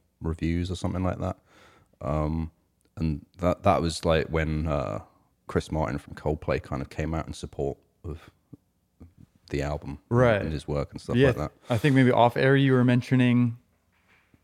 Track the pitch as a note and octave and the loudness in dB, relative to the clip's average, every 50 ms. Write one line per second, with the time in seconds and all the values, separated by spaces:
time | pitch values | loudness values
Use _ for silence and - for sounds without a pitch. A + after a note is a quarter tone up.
0 | _ _ _ - - E2 D#2+ - D#2+ D#2+ E2+ F2 F2+ F#2+ F#2 E2+ - F#2 F2+ F2+ | _ _ _ -8 -6 -6 -4 -2 -2 -2 0 -2 -2 -4 -6 -6 -6 -6 -4 -2
1 | F#2 F2+ - - F#2+ F#2 - _ _ _ _ - - - _ _ _ _ _ - | -2 -4 -4 -4 -6 -6 -8 _ _ _ _ -20 -20 -20 _ _ _ _ _ -10
2 | - C2 D2 D#2 D2+ D2+ D#2 D#2+ D#2+ D#2+ - _ _ _ _ _ _ _ - - | -6 -4 -2 -2 0 -2 -2 -2 -4 -6 -8 _ _ _ _ _ _ _ -10 -4
3 | D#2+ D#2+ D2+ C#2+ - _ _ - F2 F2 - - - G2+ F2+ C#2 D2+ E2+ D#2 - | -2 -2 -2 -4 -8 _ _ -2 0 0 0 2 2 2 2 4 2 -2 -4 -2
4 | - F2 E2 D#2+ - - D2+ D#2+ D#2 D2 D#2 D2+ D#2 E2 D2 D2 B1+ G1+ G#1 - | 0 2 2 2 0 0 -2 -2 -2 0 -2 -2 -2 -2 -2 -2 -2 -4 -6 -8
5 | - _ _ _ _ _ _ _ _ - - - - - - D#2 D#2 - B1+ D2 | -12 _ _ _ _ _ _ _ _ -4 -4 -4 -4 -2 -4 -4 -2 -2 -4 -6
6 | - - - - - D2+ D2+ D2+ - - C#2+ C2 - - D2 C2+ C2+ - - - | -8 -10 -16 -8 -4 -4 -4 -4 -2 -4 -4 -4 -4 -6 -8 -8 -8 -8 -8 -6
7 | F2+ E2 D#2+ D#2+ - - D#2 - - D2+ - - C#2+ C#2 - _ _ _ _ _ | -6 -4 -4 -6 -6 -8 -10 -12 -12 -12 -8 -6 -6 -6 -6 _ _ _ _ _
8 | - E2 D2+ D#2 - - _ _ _ _ - - _ _ _ _ _ _ _ _ | -14 -12 -12 -12 -14 -20 _ _ _ _ -20 -20 _ _ _ _ _ _ _ _
9 | - F2 _ _ - _ _ _ _ - - C#2+ C#2+ C#2+ D2 D2 - A#2 C#2+ C#2 | -20 -20 _ _ -20 _ _ _ _ -8 -6 -6 -4 -4 -6 -8 -8 -10 -14 -14
10 | _ - A#2 A#2+ B2+ A#2+ A2 G2 - D2+ D#2 C#2+ - - D2+ C#2+ C#2 - - - | _ -4 0 2 4 4 2 2 0 -4 -6 -8 -6 -6 -4 -4 -4 -6 -8 -14
11 | - - - A#2+ C3+ C3+ A#2+ - D2 - - _ _ - B2 A2+ - D3+ C3 C3+ | -8 -4 0 4 4 4 2 0 -4 -8 -8 _ _ -4 -2 0 2 4 4 6
12 | C3 B2 A#2+ - A#2 A#2+ - C#3+ C3+ C3+ C#3 C#3 C#3 C3+ C3 B2+ B2 B2 B2 B2 | 6 6 6 6 4 4 4 2 2 4 4 4 4 4 4 4 4 4 4 2
13 | A#2+ - C3+ B2+ B2+ B2 A#2+ B2 B2 A#2+ A#2 - _ _ _ _ _ _ _ _ | 2 2 2 4 4 4 4 4 2 0 -2 -6 _ _ _ _ _ _ _ _
14 | _ _ _ _ _ _ _ _ | _ _ _ _ _ _ _ _